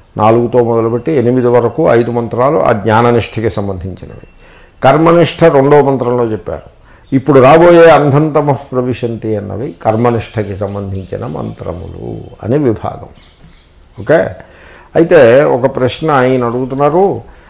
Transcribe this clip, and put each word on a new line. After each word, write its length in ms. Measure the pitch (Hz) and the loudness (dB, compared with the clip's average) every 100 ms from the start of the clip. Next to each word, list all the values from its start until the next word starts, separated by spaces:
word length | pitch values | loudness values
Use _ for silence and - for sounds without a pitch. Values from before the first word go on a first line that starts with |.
| _ - | _ -2
నాలుగుతో 440 | 107 117 120 123 | 0 2 0 0
మొదలుపెట్టి 480 | 117 117 113 117 139 | 0 0 -2 -4 -2
ఎనిమిది 360 | 151 117 127 120 | -2 0 0 2
వరకు 400 | 120 117 117 123 | 2 0 0 0
ఐదు 240 | 117 120 | 2 0
మంత్రాలు 460 | 120 117 113 131 170 | -4 -6 -2 0 0
ఆ 140 | - | 0
జ్ఞాననిష్టకి 760 | 110 107 110 120 117 - 113 110 | 0 0 0 2 0 -4 -6 -6
సంబంధించినవి. 760 | 104 101 92 95 90 - - - _ - - - - | -4 -8 -8 -10 -14 -18 -20 -20 _ -20 -20 -20 -2
కర్మనిష్ట 600 | 127 147 165 170 165 - | 0 2 4 2 2 2
రెండో 380 | 165 139 139 147 | 2 4 4 4
మంత్రంలో 500 | 135 131 120 123 117 | 2 0 -2 -2 -2
చెప్పారు. 300 | 107 - 82 - _ _ _ - 135 | -6 -8 -12 -14 _ _ _ -4 -2
ఇప్పుడు 240 | 151 135 | 2 4
రాబోయే 500 | 127 165 175 170 165 | 6 6 6 8 8
అంధం 400 | 147 143 143 156 | 6 4 0 0
తమః 240 | 147 147 | 0 -2
ప్రవిశంతి 840 | 123 - 127 123 113 117 110 110 104 | -4 -4 -6 -4 -4 -6 -6 -6 -6
అన్నవి 400 | 98 98 143 - 113 | -6 -10 -10 -6 -2
కర్మనిష్టకి 720 | 110 120 117 - 113 101 95 | 0 0 -2 -4 -8 -6 -6
సంబంధించిన 680 | 101 101 98 95 92 98 120 | -6 -6 -8 -10 -10 -10 -10
మంత్రములు 920 | 151 110 110 92 87 85 82 58 110 - - | -10 -10 -10 -12 -12 -12 -14 -12 -12 -14 -10
అనే 140 | 101 147 | -4 -2
విభాగం. 500 | 135 101 101 - - - - _ - _ _ _ _ - | -2 -4 -8 -12 -18 -20 -20 _ -20 _ _ _ _ -10
ఓకే, 280 | 107 160 - - - - - - - 156 | 0 0 0 -8 -20 -20 -20 -20 -6 -2
అయితే 480 | 165 170 117 131 | 2 4 6 4
ఒక 320 | 151 131 131 - | 2 0 -2 -2
ప్రశ్న 360 | 123 - 156 | -4 -4 -2
ఆయన 320 | 139 127 131 | 0 0 0
అడుగుతున్నారు, 800 | 117 123 131 135 147 165 196 113 - - | -2 -4 -6 -2 0 0 0 -2 -12 -20